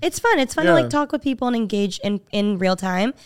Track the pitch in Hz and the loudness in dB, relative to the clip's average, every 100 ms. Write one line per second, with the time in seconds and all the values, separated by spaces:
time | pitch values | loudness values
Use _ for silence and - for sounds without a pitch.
0 | 339 - 466 370 262 - 330 330 - 294 | -6 -2 0 2 0 0 4 4 4 0
1 | 294 302 285 247 247 233 208 208 202 - | -2 -2 -2 -2 -2 -2 -2 -2 -2 -2
2 | 202 202 - 208 208 190 185 185 190 180 | -4 -4 -4 -2 0 0 0 0 -2 0
3 | 226 - | -2 -4